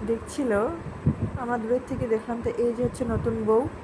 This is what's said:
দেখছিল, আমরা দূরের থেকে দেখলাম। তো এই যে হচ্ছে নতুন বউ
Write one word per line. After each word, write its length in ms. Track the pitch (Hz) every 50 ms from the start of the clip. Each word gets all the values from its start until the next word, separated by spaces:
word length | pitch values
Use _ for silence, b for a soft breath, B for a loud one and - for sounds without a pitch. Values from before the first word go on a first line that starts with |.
| 220 202
দেখছিল, 440 | 226 226 - - - - 285 247 214 202 214 269 339 330 - - - - - - - - - - - - 262
আমরা 140 | 233 240 247 220
দূরের 220 | 220 240 254 254 -
থেকে 140 | 269 233 254 240 220
দেখলাম। 220 | 220 220 - 233 233 233
তো 60 | 240 226 - 240
এই 60 | 240 233
যে 60 | 220 247
হচ্ছে 160 | 240 - - 262 233 226
নতুন 200 | 214 - 233 226 226 220 214
বউ 140 | 220 220 262 320 - -